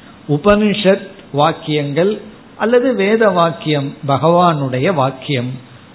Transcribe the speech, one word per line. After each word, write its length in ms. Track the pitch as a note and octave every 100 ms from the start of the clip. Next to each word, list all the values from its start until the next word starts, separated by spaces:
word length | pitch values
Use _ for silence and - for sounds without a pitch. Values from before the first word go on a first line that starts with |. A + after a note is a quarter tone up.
| - - -
உபனிஷத் 800 | D3 G3+ G#3 G#3+ G3 F#3 G3+ - - -
வாக்கியங்கள் 840 | C#3 D3+ D#3+ - D3+ C#3+ C#3+ F#3+ G#3+ - - - -
அல்லது 380 | G#3+ A#3+ B3
வேத 340 | G#3+ G3 A3 A3
வாக்கியம் 680 | F3+ E3+ E3 D#3 D3 C#3 - C#3+
பகவானுடைய 840 | C3+ D#3 F3 F3+ D#3 C3+ B2+ D3
வாக்கியம். 560 | E3+ C3+ C3+ - C#3 A#2+ C3 - - -